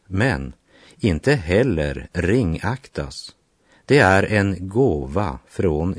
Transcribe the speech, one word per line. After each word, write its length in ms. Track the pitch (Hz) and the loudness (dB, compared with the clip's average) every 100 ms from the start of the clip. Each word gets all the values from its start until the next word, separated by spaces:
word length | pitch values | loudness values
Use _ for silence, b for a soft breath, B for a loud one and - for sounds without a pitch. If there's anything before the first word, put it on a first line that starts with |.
| - | -8
men 460 | 95 131 73 65 - b b b b | -2 0 -2 -6 -14 b b b b
inte 340 | 113 78 131 | -2 0 0
heller 720 | 143 80 95 131 80 73 67 - | 0 2 2 2 0 -2 -6 -8
ringaktas. 1200 | 90 87 127 90 80 95 131 - - 69 - - - _ b b b - | -4 0 0 0 -2 -4 -6 -8 -10 -10 -12 -18 -20 _ b b b 2
Det 120 | 143 | 4
är 240 | 95 95 | 6 4
en 460 | 95 104 98 90 92 | 4 2 0 -2 -4
gåva 720 | 110 131 76 67 82 95 65 - | 0 0 0 -4 -4 -4 -6 -10
från 460 | - 90 76 90 | -4 -2 0 -2